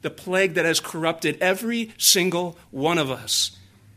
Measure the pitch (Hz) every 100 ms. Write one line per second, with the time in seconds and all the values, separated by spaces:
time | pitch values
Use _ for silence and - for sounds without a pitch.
0 | 156 - - 185 196 165 165 160 - 165
1 | 160 165 160 147 185 190 226 233 220 -
2 | - 196 180 170 180 160 - 135 147 170
3 | 139 123 - - - - - - -